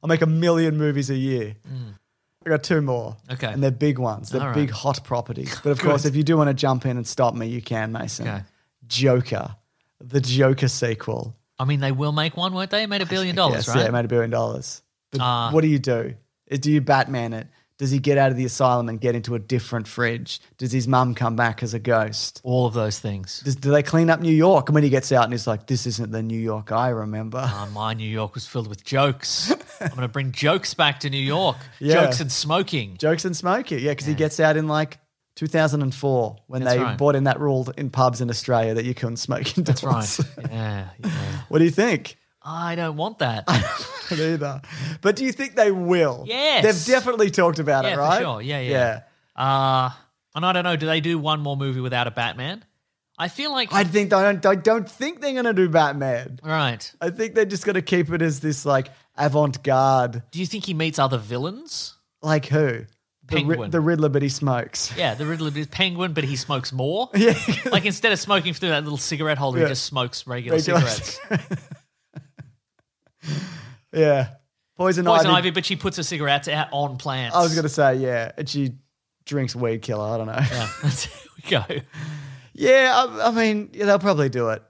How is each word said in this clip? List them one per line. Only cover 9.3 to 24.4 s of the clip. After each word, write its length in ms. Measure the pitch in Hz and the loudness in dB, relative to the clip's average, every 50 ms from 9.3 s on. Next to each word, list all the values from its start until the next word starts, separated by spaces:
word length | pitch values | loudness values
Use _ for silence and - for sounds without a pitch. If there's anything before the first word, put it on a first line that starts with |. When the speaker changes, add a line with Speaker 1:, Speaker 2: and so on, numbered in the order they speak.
| 117 101 - - 104 _ _ _ _ _ _ _ _ _ | -4 -4 -4 -8 -10 _ _ _ _ _ _ _ _ _
Speaker 1:
The 200 | - 123 127 143 | -16 -2 -2 0
Joker 480 | 123 127 123 131 139 131 135 131 139 127 | 0 2 2 4 6 4 4 4 2 0
sequel. 680 | - - - 117 113 104 - - 110 - - 113 - _ _ _ _ - | 0 0 -2 -2 -4 -4 -6 -6 -6 -6 -6 -10 -12 _ _ _ _ -4
Speaker 2:
I 60 | 131 | -2
mean, 160 | 131 147 139 | 0 0 0
they 120 | 139 135 | 0 0
will 200 | 135 131 147 147 | 0 0 -2 -2
make 240 | 147 151 151 160 - | 0 0 -2 -2 -2
one, 160 | 175 175 190 | -2 -4 -4
won't 180 | 185 185 190 190 | -2 -4 -4 -2
they? 120 | - 208 220 | -2 -2 -2
It 40 | 202 | -2
made 140 | 202 202 | -2 -4
a 40 | 190 | -2
billion 280 | 165 185 190 190 180 175 | -2 -2 -2 -2 -2 2
dollars, 320 | 185 180 147 127 - 113 | 2 4 4 4 2 -2
Speaker 1:
Yes, 80 | - 120 | 0 2
Speaker 2:
right? 80 | 127 | 2
Speaker 1:
yeah, 60 | 117 110 | 2 2
it 40 | |
made 120 | 120 120 117 | 2 0 0
a 40 | 113 | 0
billion 220 | 120 120 117 113 | 0 0 0 0
dollars. 520 | 117 117 113 113 113 131 131 - - - _ _ _ _ _ _ | 0 -2 -2 -2 -4 -8 -10 -12 -16 -16 _ _ _ _ _ _
But 100 | - 135 | -6 -2
Speaker 2:
Uh, 280 | 127 123 123 120 117 117 | 0 0 0 0 0 2
Speaker 1:
what 120 | 147 160 | 2 4
do 60 | 156 156 | 4 4
you 100 | 151 139 | 2 2
do? 360 | 120 131 123 117 113 - - - _ _ _ _ _ _ | 2 0 -2 -2 -2 -6 -10 -14 _ _ _ _ _ _
Do 200 | 143 139 135 151 | -6 -4 0 2
you 100 | 151 147 | 2 2
Batman 520 | 131 - 139 135 131 - 135 123 117 117 | 4 4 2 2 2 0 -2 -6 -4 -6
it? 160 | 113 113 110 - _ _ _ _ _ _ | -6 -10 -12 -14 _ _ _ _ _ _
Does 120 | 143 131 | -2 0
he 80 | 135 139 | 0 0
get 180 | 131 143 143 | 2 2 4
out 140 | 139 139 135 | 4 4 4
of 80 | 131 123 | 2 0
the 80 | 131 | -2
asylum 420 | 120 - - 139 127 123 123 120 117 | -4 0 2 2 4 4 2 0 -2
and 100 | 113 110 | -6 -2
get 160 | 117 123 120 | 0 0 0
into 200 | 120 104 117 120 | 0 -2 -4 -6
a 40 | 117 | -6
different 480 | 104 - 131 123 123 - - 117 107 | -4 -2 -2 -2 -2 -2 -6 -6 -6
fridge? 540 | 104 - - 120 117 117 120 120 - - - _ _ _ | -6 -4 -2 -2 -2 -2 -4 -8 -10 -12 -14 _ _ _
Does 160 | _ 131 123 | _ -6 -2
his 160 | 117 131 117 120 | -2 -2 0 2
mum 260 | 131 127 127 127 117 | 4 4 4 2 0
come 220 | - 120 117 113 | 0 -2 -2 0
back 260 | 113 120 117 110 - | 2 0 0 0 -2
as 120 | 123 113 113 | -6 -6 -6
a 40 | 113 | -6
ghost? 640 | 110 123 117 113 110 107 110 - - - - - | 0 2 2 2 2 0 -4 -8 -8 -10 -12 -10
Speaker 2:
All 220 | _ 127 123 127 123 | _ 0 0 2 2
of 80 | 120 | 0
those 260 | 107 120 110 104 95 - | 0 -2 -2 -2 -4 -4
things. 420 | - 110 101 98 95 92 - - - | -6 -6 -6 -6 -8 -10 -12 -8 -4
Speaker 1:
Does, 100 | 139 131 | -4 -4
do 140 | 135 135 139 | -2 2 4
they 120 | 143 147 | 4 4
clean 260 | 139 - - 160 165 165 | 4 4 4 4 6 6
up 100 | 165 160 | 4 4
New 120 | 170 165 | 4 4
York? 380 | 160 156 | 6 6